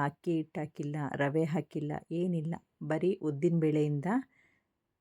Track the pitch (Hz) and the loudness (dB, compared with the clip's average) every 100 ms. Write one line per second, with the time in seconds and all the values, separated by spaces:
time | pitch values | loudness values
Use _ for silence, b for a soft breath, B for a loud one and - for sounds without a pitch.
0 | 143 - 175 160 156 165 147 - 147 151 | 0 -2 -2 -2 -2 -6 -6 -6 -6 -4
1 | 143 147 143 156 160 160 - 156 147 151 | -4 0 0 2 0 0 -4 -6 -4 -6
2 | - 165 180 165 160 - - _ 151 156 | -6 -2 0 -2 -2 -6 -12 _ -4 0
3 | 175 - 156 143 170 165 156 151 151 147 | 0 0 -2 0 2 4 4 4 2 0
4 | 180 254 - b b b b _ _ _ | 0 -2 -2 b b b b _ _ _